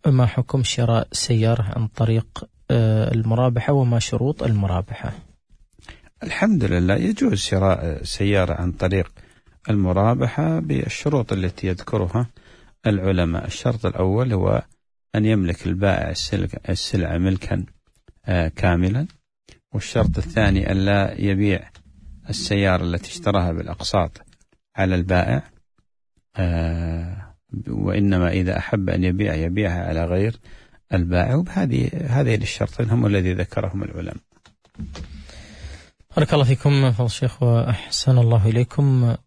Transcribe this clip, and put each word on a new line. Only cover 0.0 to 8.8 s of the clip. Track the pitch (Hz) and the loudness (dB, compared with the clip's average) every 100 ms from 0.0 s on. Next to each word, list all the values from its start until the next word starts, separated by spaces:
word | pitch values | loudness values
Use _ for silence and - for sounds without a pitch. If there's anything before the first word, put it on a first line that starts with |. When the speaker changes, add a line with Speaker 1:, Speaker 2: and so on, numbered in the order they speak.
| 156 | 4
Speaker 1:
ما | 131 120 | 4 2
حكم | - 120 135 | 0 -2 -2
شراء | 120 - 117 117 - | -2 0 2 0 0
سيارة | - - 120 110 117 | -6 0 2 2 2
عن | 104 - 110 | -2 -4 -6
طريق، | - 113 113 - - - _ _ | -2 0 0 -2 -12 -16 _ _
آه، | 120 110 110 - | 2 2 2 2
المرابحة، | 117 113 113 127 120 - | 0 0 2 2 0 0
وما | 143 127 117 | 2 2 2
شروط | - 117 123 - | 0 -2 -2 -2
المرابحة؟ | - 107 98 90 - - - - - _ _ - _ _ - - _ _ | 0 0 0 -2 -4 -8 -10 -10 -18 _ _ -20 _ _ -20 -20 _ _
Speaker 2:
الحمد | 196 - 214 190 | -10 -2 2 2
لله | 101 87 90 101 | 2 2 2 2
يجوز | 185 214 262 101 | 0 0 0 0
شراء | - 95 98 90 82 73 | 0 0 2 2 -2 -6
سيارة | - - 101 101 90 | -8 -4 0 2 0
عن | - 87 | -2 -4
طريق | 85 | -2